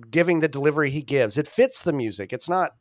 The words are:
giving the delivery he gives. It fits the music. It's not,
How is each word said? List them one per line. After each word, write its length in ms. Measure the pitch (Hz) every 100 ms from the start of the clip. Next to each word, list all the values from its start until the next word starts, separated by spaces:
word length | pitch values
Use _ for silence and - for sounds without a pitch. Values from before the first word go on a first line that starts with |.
| 117
giving 300 | 143 175 170
the 80 | 156
delivery 400 | 139 143 147 143
he 120 | 143
gives. 340 | 139 139 113 113
It 80 | 151
fits 340 | - 262 -
the 100 | 175
music. 400 | 147 113 95 98
It's 160 | 127 -
not, 240 | 180 165 -